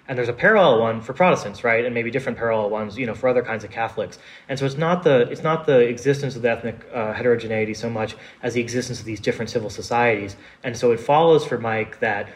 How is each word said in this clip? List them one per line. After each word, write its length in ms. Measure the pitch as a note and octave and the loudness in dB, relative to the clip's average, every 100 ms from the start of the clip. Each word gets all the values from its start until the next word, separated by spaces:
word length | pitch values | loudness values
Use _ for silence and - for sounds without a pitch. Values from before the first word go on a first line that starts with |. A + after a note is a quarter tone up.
| - | -8
And 100 | B2 | -4
there's 120 | A#2+ | -4
a 40 | |
parallel 460 | A#2+ F3+ A3 E3+ A2+ | 0 4 6 6 6
one 220 | A2+ A2+ | 2 -2
for 120 | A2 | -6
Protestants, 520 | B2+ F3+ C#3+ G#2 G2+ | 0 2 2 -2 -6
right? 200 | A#2+ A2+ | 0 0
And 80 | B2 | 0
maybe 160 | A#2 A#2 | -2 -2
different 300 | B2+ B2+ A2 | -4 -4 -4
parallel 320 | A#2 A2 G#2 | -2 0 0
ones, 260 | G#2+ G#2+ G2+ | -2 -6 -6
you 100 | A#2+ | -6
know, 80 | |
for 140 | G2+ B2+ | -2 0
other 140 | B2 | 0
kinds 220 | A#2 A2 | 0 -6
of 60 | G#2+ | -8
Catholics. 480 | - A2+ - F#2 - - - - | -6 -6 -4 -8 -10 -20 -20 -10
And 80 | C3+ | -4
so 100 | C#3 | -4
it's 100 | C#3 | 0
not 260 | D#3+ F3 | 0 2
the, 200 | E3 C3 | 4 4
it's 200 | A#2 - | 4 0
not 240 | D#3 D#3 - | -2 0 4
the 140 | C3 | 6
existence 560 | A#2+ A#2+ C#3 C#3 C3+ A#2 | 4 2 0 0 -2 -2
of 60 | |
the 80 | A#2 | -2
ethnic, 360 | A2+ A#2 - - | 0 -4 -10 -10
uh, 180 | B2+ G#2+ | -6 -4
heterogeneity 600 | G#2+ A#2+ A#2 A2 A2 G#2+ | 0 2 2 0 -2 -2
so 160 | G#2+ A#2 | -4 -6
much 240 | A2+ G#2+ - - - | -4 -4 -6 -18 -8
as 100 | B2 | -4
the 60 | A#2+ | -2
existence 400 | A2+ B2 A#2+ A#2 | -2 -4 -4 -8
of 60 | A2 | -8
these 120 | G#2+ | -6
different 320 | - A#2+ A2 | -4 -4 -4
civil 200 | A#2+ G#2 | -4 -6
societies. 640 | G#2 G2+ A#2+ A#2+ G#2 G2+ - - - | -10 -4 0 2 0 -4 -12 -20 -12
And 140 | C3 A2+ | -10 0
so 160 | B2 | 2
it 80 | A2+ | 2
follows 440 | A#2 D3 E3 D#3 | 2 4 6 6
for 140 | - A#2+ | 4 -4
Mike 400 | A2+ A2 A2 - | -2 -4 -4 -4
that, 300 | A2+ G2+ G#2 | -2 -2 -6